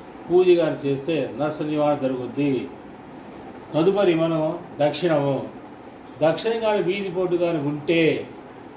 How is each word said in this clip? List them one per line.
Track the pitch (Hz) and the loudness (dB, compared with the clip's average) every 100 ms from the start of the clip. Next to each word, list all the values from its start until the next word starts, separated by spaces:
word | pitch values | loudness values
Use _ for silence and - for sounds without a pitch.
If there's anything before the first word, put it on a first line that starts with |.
| - - - | -16 -14 2
పూజ | 180 185 170 | 4 8 6
కానీ | 156 135 139 | 6 0 -2
చేస్తే | 135 - 156 123 117 | -2 0 -2 -2 -2
నష్ట | 151 - | -4 -2
నివారణ | 151 151 147 139 | -2 2 2 2
జరుగుద్ది. | 131 127 120 117 143 123 131 - - - - - - - - - - | 0 -2 -4 -2 0 0 -2 -12 -18 -18 -18 -18 -16 -16 -16 -16 -4
తదుపరి | 151 175 196 190 | 2 4 4 4
మనం | 165 165 160 156 170 - - | 4 2 2 0 -2 -8 0
దక్షిణము, | 147 147 175 147 139 131 - - - - - - - - | 0 2 2 2 2 0 -4 -12 -16 -18 -18 -18 -16 0
దక్షిణం | 156 160 226 226 | 2 2 0 0
కానీ | 220 202 | 2 2
వీధి | 175 202 196 | 0 -2 -2
పోటు | 175 180 175 | -2 0 2
కానీ | 170 160 | 2 0
ఉంటే, | 139 147 143 165 156 135 - - - - - | -2 -4 0 4 4 2 -4 -14 -18 -18 -18